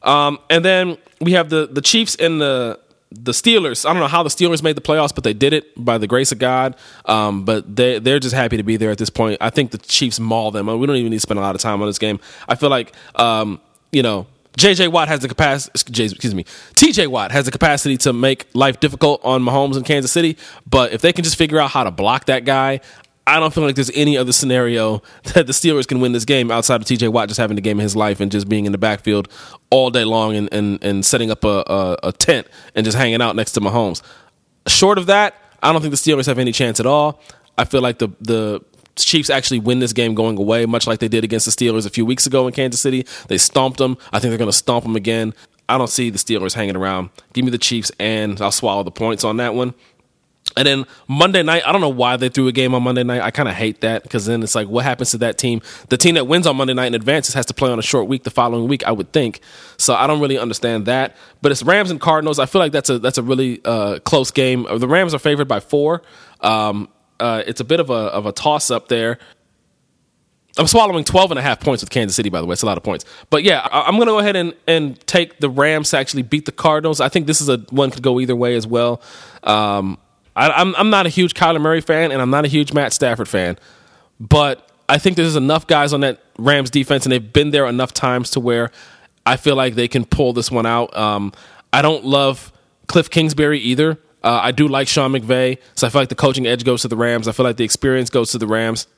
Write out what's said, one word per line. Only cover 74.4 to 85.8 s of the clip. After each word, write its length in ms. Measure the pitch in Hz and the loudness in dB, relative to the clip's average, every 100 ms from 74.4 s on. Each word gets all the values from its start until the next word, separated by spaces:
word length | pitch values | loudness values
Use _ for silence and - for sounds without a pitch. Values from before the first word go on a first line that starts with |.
| 170 165 - | -2 -6 0
and 320 | 165 151 123 - | 0 0 -6 -2
take 320 | 185 170 _ | -2 -2 _
the 120 | 147 | -4
Rams 400 | 131 147 156 151 | 0 2 2 0
to 80 | 151 | -2
actually 240 | 131 139 | -2 -6
beat 240 | 120 151 151 | -2 -2 -4
the 60 | |
Cardinals. 460 | - 165 151 160 151 | -2 0 2 0 0
I 100 | 135 | 0
think 180 | 180 151 | 0 0
this 140 | 156 | -2
is 80 | 143 | 0
a 100 | 127 104 | -2 -2
one 200 | 131 139 | 0 0
could 120 | 127 | 0
go 160 | 127 127 | 0 0
either 160 | 127 | 0
way 220 | 120 123 120 | 0 0 0
as 100 | 110 | 0
well. 360 | 117 120 120 - - - - | 0 0 -2 -10 -20 -20 -10
Um, 540 | - 107 107 101 95 - _ _ _ | 0 2 2 0 -2 -6 _ _ _
I, 160 | - 143 | 0 2
I'm, 240 | 139 185 170 | 2 0 0
I'm 140 | 208 | 2
not 160 | 208 175 | 2 0
a 20 | |
huge 260 | 170 180 | 0 0
Kyler 260 | - 170 165 | 2 2 2
Murray 220 | 151 160 | 2 0
fan, 280 | 151 160 165 | 2 0 2
and 120 | 135 | 0
I'm 80 | 123 | 0
not 160 | 139 151 | 0 2
a 20 | |
huge 240 | 147 143 | 0 0
Matt 200 | 143 135 | 0 -2
Stafford 360 | - 131 117 107 | 0 -2 -2 -2
fan. 300 | 104 90 90 _ _ _ _ _ _ | -2 -2 -4 _ _ _ _ _ _
But 480 | 110 151 143 131 _ _ _ | 2 4 4 0 _ _ _
I 80 | 143 | 2
think 200 | 190 180 | 2 2
there's 200 | 165 151 | 2 2
enough 300 | 135 160 - | 2 0 2
guys 260 | 156 | 2